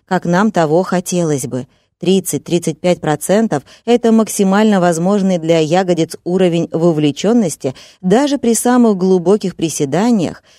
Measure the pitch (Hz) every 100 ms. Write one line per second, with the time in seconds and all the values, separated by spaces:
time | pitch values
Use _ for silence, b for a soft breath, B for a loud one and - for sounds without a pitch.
0 | - 180 175 175 214 185 160 160 185 180
1 | - 180 165 143 127 123 131 _ _ -
2 | 180 190 175 143 - 170 170 147 180 170
3 | 156 147 - 196 226 214 - b - 240
4 | 233 226 220 - 190 196 220 202 175 165
5 | 180 208 190 180 160 165 156 175 185 170
6 | 165 - - 185 185 165 165 165 170 156
7 | 151 139 190 240 180 - 135 B B B
8 | 185 220 285 277 240 226 240 247 226 196
9 | 185 185 170 208 185 - 170 - 143 156
10 | 233 226 131 - b